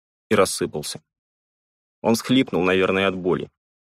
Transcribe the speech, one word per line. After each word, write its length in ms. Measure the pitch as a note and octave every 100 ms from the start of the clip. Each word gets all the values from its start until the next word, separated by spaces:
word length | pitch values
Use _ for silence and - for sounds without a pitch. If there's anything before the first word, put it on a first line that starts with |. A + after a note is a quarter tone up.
| _ _ -
и 60 | G#2
рассыпался. 640 | F#2+ - E2 D2+ - - _ _ _ _ _ _ _ _ _ _
Он 140 | - A2+
всхлипнул, 460 | - C3 C3 E2+
наверное, 460 | F#2 F#2+ F#2 F#2+ G2
от 80 | F#2
боли, 340 | F2+ D#2 - _ _ _